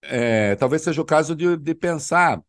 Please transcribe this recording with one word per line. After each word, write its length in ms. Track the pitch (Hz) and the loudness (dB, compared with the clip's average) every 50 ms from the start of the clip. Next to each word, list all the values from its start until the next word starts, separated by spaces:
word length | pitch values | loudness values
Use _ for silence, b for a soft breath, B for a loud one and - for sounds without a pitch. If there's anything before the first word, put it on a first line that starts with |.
é, 520 | - - 127 123 120 120 113 110 107 104 101 98 | -2 0 0 2 2 2 4 2 2 2 0 0
talvez 240 | 139 131 139 160 | 0 0 0 0
seja 200 | 156 175 160 143 | -2 -2 -4 -4
o 40 | 151 | -2
caso 280 | - 156 156 156 147 170 | 2 2 2 2 0 -4
de, 220 | 151 165 175 175 | -2 -2 -2 -2
de 180 | 165 143 156 160 | -2 -4 -8 -8
pensar 680 | 160 - 175 170 151 139 - - 170 180 165 123 87 - | -4 -4 -4 -4 -4 -6 -2 0 2 2 2 0 -2 -8